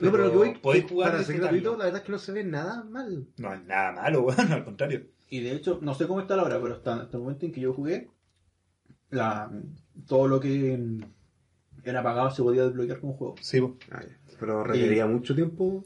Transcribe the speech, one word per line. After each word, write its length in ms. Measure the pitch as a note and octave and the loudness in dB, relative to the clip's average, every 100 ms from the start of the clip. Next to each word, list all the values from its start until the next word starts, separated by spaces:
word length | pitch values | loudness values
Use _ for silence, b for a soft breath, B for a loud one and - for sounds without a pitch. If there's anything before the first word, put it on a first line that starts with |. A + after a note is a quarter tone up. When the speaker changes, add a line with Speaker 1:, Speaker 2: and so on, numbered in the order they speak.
Speaker 1:
No, 100 | E3+ | 4
pero 0 | |
lo 140 | G3+ | 4
que 60 | F#3+ F#3 | 6 6
Speaker 2:
pero 140 | A#3 | 4
Speaker 1:
voy, 60 | - | 2
Speaker 2:
podéis 240 | C3+ E3+ | 4 4
Speaker 1:
que 60 | F3+ | 4
Speaker 2:
jugar 200 | F3+ F3+ | 2 2
Speaker 1:
para 100 | E3 | 2
ser 100 | C#3+ | 0
Speaker 2:
y 40 | D3+ | 0
disfrutarlo. 220 | F3 F3 | 2 2
Speaker 1:
gratuito, 180 | G3+ A3+ | 0 0
la 60 | |
verdad 160 | F#3+ F#3+ | -2 -2
es 60 | G3 | -6
que 60 | |
no 60 | G3 | -8
se 140 | - | -6
ve 120 | G3+ | -6
nada 400 | G3 D3 E3+ A#3 | -4 -4 -6 -8
mal. 420 | A3 A#3 B3 E3 B2+ - | -10 -10 -8 -8 -10 -10
Speaker 2:
No 180 | G#2+ | -8
es 80 | F#2+ | -8
nada 280 | F2+ F#2+ F#2+ | -4 0 0
malo, 300 | F2 D3 D#3 | 0 0 2
<laughs> 0 | |
weón, 300 | B2+ C3 G#3 | 4 4 2
al 120 | D#3+ | 2
contrario. 420 | - G2+ C#3 - - _ _ | -2 -4 -4 -4 -8 _ _
Speaker 3:
Y 120 | C3 | -8
de 120 | A#2+ | -6
hecho, 260 | D3 F#3 F3 | -4 -2 -2
no 120 | D3 | -4
sé 120 | C3+ E3 | -2 -2
cómo 140 | F#3+ | -2
está 160 | F#3+ F#3+ | 0 0
la 80 | |
hora, 160 | E3 A#2+ | 2 0
pero 140 | A#2 | -4
hasta, 280 | A#2+ - A#2 | -6 -4 -6
hasta 140 | A2+ B2 | -6 -8
el 60 | |
momento 240 | B2 C#3+ E3+ | -8 -6 -8
en 60 | |
que 80 | C3 | -4
yo 140 | C3 | -4
jugué, 340 | C3 C#3+ G#3 - _ _ _ _ _ _ _ _ - _ | -2 -4 -4 -6 _ _ _ _ _ _ _ _ -20 _
la, 420 | C3 A2 G#2+ G#2+ G#2 - - _ - - | -2 -2 -2 -6 -10 -14 -16 _ -20 0
todo 200 | C3 C3+ | 4 6
lo 140 | C3+ | 4
que, 360 | C3+ C#3 C3+ B2+ | 2 0 0 0
mm, 240 | A#2 A2+ G#2 - _ _ _ _ _ - | -2 -6 -8 -18 _ _ _ _ _ -14
era 180 | A#2+ B2 | -6 -2
pagado 280 | A#2+ A#2 C3+ | 0 2 0
se 120 | C3+ | 2
podía 220 | A#2+ B2 | 4 4
desbloquear 360 | B2+ B2 B2 C3+ | 4 2 -4 -4
con 100 | C#3+ | -8
un 60 | C3+ | -8
juego. 180 | B2 - | -8 -10
Speaker 2:
Sí, 200 | - C3 | 0 2
po. 160 | B2+ B2+ - | 2 -2 -16
Speaker 1:
Ah, 120 | - | -16
ya. 140 | - - - - | -16 -20 -20 -8
Pero 260 | G#2+ G#2+ | -2 -2
requería 400 | A#2 B2+ A#2 G#2+ | 0 2 4 4
Speaker 3:
Eh, 40 | A2 | 4
Speaker 1:
mucho 260 | A#2+ B2 | 2 2
tiempo. 500 | C#3+ E3+ - F#3 F#3+ | 0 0 0 -2 -2